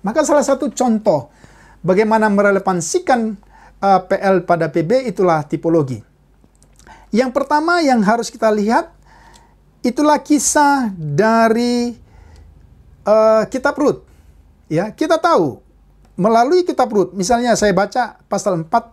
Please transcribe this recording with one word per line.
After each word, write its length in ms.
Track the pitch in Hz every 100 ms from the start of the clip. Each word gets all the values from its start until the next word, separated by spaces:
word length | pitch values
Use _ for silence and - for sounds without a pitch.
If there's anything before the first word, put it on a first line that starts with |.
Maka 240 | 185 233 294
salah 160 | 294
satu 320 | 285 269 285
contoh 560 | - 247 220 214 156 - _ - - - - 170
bagaimana 400 | 185 220 220 214
merelevansikan, 1120 | 202 202 196 196 180 165 359 - 247 220 202 _ - - _ 196
uh, 160 | 190
P 160 | 185 190
L 240 | 190 190 180
pada 160 | 170 160
P 160 | 170
B 160 | 160 254 254
itulah 400 | 185 185 160 147
tipologi. 560 | 160 170 165 135 117 - _ _ _ _ _ _ _ - - -
Yang 160 | 208 254 285
pertama 480 | 277 302 320 349 302
yang 160 | 247
harus 320 | 196 233 220
kita 160 | - 220
lihat, 400 | 214 208 262 349 _ _ - - - _ _ _ _ 240
itulah 320 | 233 302 294
kisah 720 | 294 294 - 302 285 277 233 190
dari, 960 | 151 143 220 226 226 220 240 240 240 226 - - - - - - - - - - -
uh, 400 | 214 220 220 208
kitab 320 | 262 285 294
Rut. 240 | 285 - _ _ - - _ _ _
Ya, 160 | 156 214
kita 320 | - 311 320
tahu 400 | 349 302 151 104 _ _ _ _ _ -
melalui 480 | 190 226 247 359 359
kitab 240 | 277 247
Rut, 240 | 208 175
misalnya 400 | 190 180 233 240
saya 160 | 208 208
baca 480 | 185 202 262 233 - _
pasal 400 | 202 208 175 160
empat 240 | 233 233